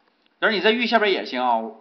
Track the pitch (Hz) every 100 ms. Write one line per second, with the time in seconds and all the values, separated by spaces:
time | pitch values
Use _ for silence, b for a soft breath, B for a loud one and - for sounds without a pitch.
0 | _ _ _ _ 196 226 214 233 233 226
1 | 208 151 107 127 127 117 113 -